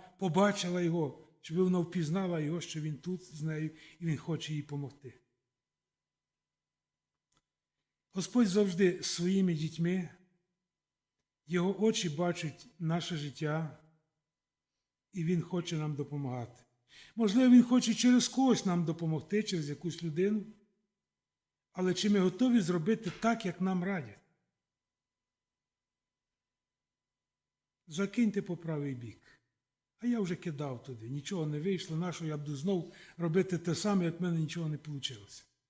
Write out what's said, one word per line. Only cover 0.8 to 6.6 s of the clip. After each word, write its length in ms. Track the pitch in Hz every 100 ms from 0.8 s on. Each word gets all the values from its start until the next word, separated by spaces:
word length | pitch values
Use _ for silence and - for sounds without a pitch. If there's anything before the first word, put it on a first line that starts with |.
його, 440 | 175 170 143 - - _
щоб 160 | - 165
вона 220 | 185 180
впізнала 600 | 170 185 156 190 185 165
його, 220 | 151 170
що 200 | - 156
він 160 | 156 147
тут 380 | 180 180 - 151
з 60 |
нею, 340 | 156 156 156 - - -
і 60 | 165
він 120 | 147
хоче 360 | - 151 147
їй 100 | 151
помогти. 580 | 143 143 135 - 120 - _ _ _ _ _ _ _ _ _ _ _ _ _ _